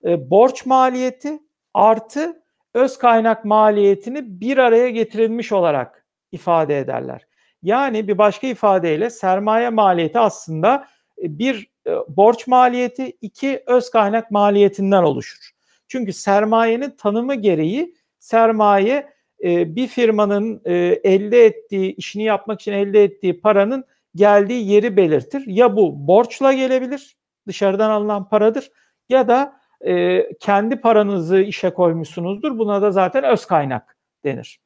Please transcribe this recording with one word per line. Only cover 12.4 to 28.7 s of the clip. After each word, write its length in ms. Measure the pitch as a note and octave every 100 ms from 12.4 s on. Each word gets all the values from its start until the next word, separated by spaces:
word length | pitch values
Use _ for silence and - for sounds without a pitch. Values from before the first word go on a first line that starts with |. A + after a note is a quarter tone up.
| -
maliyeti, 720 | B3+ B3+ B3 B3 B3 C4 -
iki 420 | G#3+ _ C4+ C4+ -
öz 220 | B3 B3
kaynak 420 | A3+ G3+ A3+ A3+
maliyetinden 720 | G#3 G3+ G3+ G3+ G3 G3 G3
oluşur. 460 | E3+ C3 - - - _ _ _ _
Çünkü 260 | C4 G#3+
sermayenin 760 | F3 - G3 G3+ A3+ A3+ A#3 C#4
tanımı 460 | - G#3+ G#3+ B3 C#4
gereği 600 | G3+ E3 D#3+ A#3 E4+ _ _ _
sermaye, 880 | - A3+ A3+ A3 G#3 G3+ G3 C#4 C#4 _ _ _
e, 320 | F3+ F3 E3+ E3
bir 120 | B3+
firmanın, 720 | - A#3 G#3+ G#3 G3+ A3 G#3+ -
e, 80 | F3 F3 F3+
elde 420 | G3+ F#3+ G#3 A#3+ A3+
ettiği, 500 | G#3+ - G3+ F#3+ G3
işini 280 | - G3+
yapmak 380 | G#3+ G3+ G#3+ G#3
için 120 | -
elde 300 | G3+ G3+ G#3
ettiği 380 | G3+ - F#3 F3
paranın 440 | G#3+ G3+ G3+ C4 B3+ _ _ E3
geldiği 520 | G3+ G3+ G3+ B3 G3+
yeri 300 | G#3 A#3 G3
belirtir. 460 | F3 D3+ - C#4 C4+
Ya 280 | F#3+ B3 G3+
bu 320 | F#3 C#3+ C#3+
borçla 460 | F#3+ A#3+ - C4+
gelebilir, 640 | C4+ C4 C4 B3 C#4 - _ _ _ -
dışarıdan 420 | F#3 G3+ G3 G#3+
alınan 400 | G#3+ G#3 G#3 G3
paradır 420 | G#3+ G#3+ A3+ -